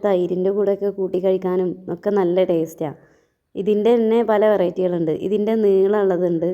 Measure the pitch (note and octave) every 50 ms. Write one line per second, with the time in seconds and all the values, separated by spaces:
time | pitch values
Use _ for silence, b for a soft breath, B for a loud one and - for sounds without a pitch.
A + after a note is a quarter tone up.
0 | - G#3 G3 F3+ F3+ F3 F3+ F3+ F3+ F#3+ G3+ G#3 G3+ G3 G3+ G3 G3+ G3+ F#3+ G3+
1 | F#3+ F#3 F#3 F#3 F3+ G3 F#3+ F#3 F#3 F3+ F3+ F#3 F3+ F3+ F3+ F#3 - F3+ E3+ F3
2 | - G#3 G#3 G3+ F#3 F3 F3 F#3+ F#3 F3 F3 E3 D#3+ E3 D#3+ - E3 D3 C3+ b
3 | b b b b b b b b b _ _ - G3 G3 G#3+ G#3 G#3+ A3+ A#3+ A#3+
4 | A3+ A3 A3+ A#3 A#3 G#3 A3 G#3 G#3 G#3+ G#3+ F#3+ F3+ F3 F3 - F#3 F3+ F3+ F3
5 | E3+ D#3 D#3 - - F#3+ G3+ G#3 G#3 G#3 A3+ A3+ G#3+ G3+ G3 F#3+ F#3+ G3 G#3 G#3+
6 | G3+ F#3+ F#3 E3+ F3+ F3 F3 E3 E3+ E3+